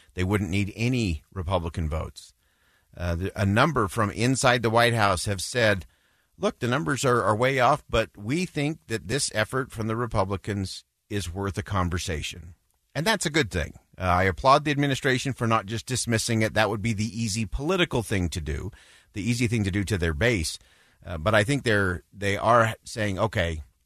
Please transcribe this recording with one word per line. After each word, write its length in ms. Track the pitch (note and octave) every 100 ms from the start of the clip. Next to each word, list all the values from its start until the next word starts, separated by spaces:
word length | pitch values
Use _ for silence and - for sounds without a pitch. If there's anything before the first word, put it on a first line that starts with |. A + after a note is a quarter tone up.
| _
they 100 | -
wouldn't 240 | F#2 G2+ F#2+
need 240 | G2 G2+
any 500 | G2+ A#2 B2+ G#2+ D#2 -
Republican 560 | F#2+ E2 F#2+ E2 - D#2
votes. 420 | D#2 - - - _ _ _ _ _ _ -
Uh, 180 | F2
the, 260 | E2+ F#2+ -
a 60 | G2+
number 420 | G2+ E3+ C3+ G2+
from 220 | - G2+
inside 520 | F#2 A#2+ C3 C3 B2
the 80 | A2+
White 240 | A2+ A#2+
House 300 | A#2 G2+ F#2 -
have 140 | G2
said, 460 | - B2 A2 G2 - _ _ _ _ -
"Look, 200 | F#3+ -
the 100 | A#2+
numbers 360 | C3 D#3+ C3
are, 180 | C3+ A#2+
are 140 | G2 G#2+
way 220 | B2+ C3+
off, 220 | B2 D3 -
but 220 | A#2 A2 -
we 300 | G2+ D#3+ F#3
think 320 | D3+ C#3+ D#3 -
that 200 | A2+ F#2
this 220 | C#3 -
effort 380 | G#2+ G#2+ C3 C3
from 140 | A2+ A2
the 100 | A2
Republicans 880 | A#2+ A2 F#2+ G2 - G2+ F#2+ - - _ -
is 240 | G#2 F2
worth 260 | F2+ G2 G2+
a 40 |
conversation." 920 | - G2+ F2+ F2 - D#2+ D#2+ F2+ E2 - _ _ _
And 120 | C#3 E3+
that's 200 | G#3+ E3
a 40 |
good 200 | D3+ C3
thing. 240 | F2+ C#2+ - _ -
Uh, 60 |
I 220 | F#2 F2
applaud 400 | F#2+ F2 C3+ C#3+
the 60 | D3
administration 600 | C#3 C#3+ C3 C#3 B2+ C#3
for 140 | A#2 A2+
not 200 | A2+ G2
just 200 | A2+ -
dismissing 560 | B2+ A#2 A2+ - A2
it. 120 | A2
That 140 | G#2+ G#2+
would 120 | G#2+
be 100 | A2
the 300 | G#2 A2 G2+
easy 240 | A2+ G#2 G#2+
political 560 | - D3 F#3+ E3+ C3
thing 260 | A2 G2+ F2
to 100 | E2+
do, 320 | D2 D2 - - - - _
the 100 | G#2+
easy 240 | G2+ A#2+ A#2+
thing 160 | A#2
to 60 | G2
do 140 | F#2+
to 140 | F#2 G2+
their 160 | E2+
base. 440 | D2 A#2 A2 D2+ - _ _ _ _ -
Uh, 100 | E2+
but 180 | E2+
I 100 | G#2+
think 180 | G#2 C#3+
they're, 400 | A#2 G#2 G2 E2+ -
they 240 | G#2 G2+ G2
are 380 | G#2 A#2 A2+ -
saying, 340 | - A#2+ G#2 F#2
"Okay, 440 | G#2+ G#2+ E2+ D#2+ - _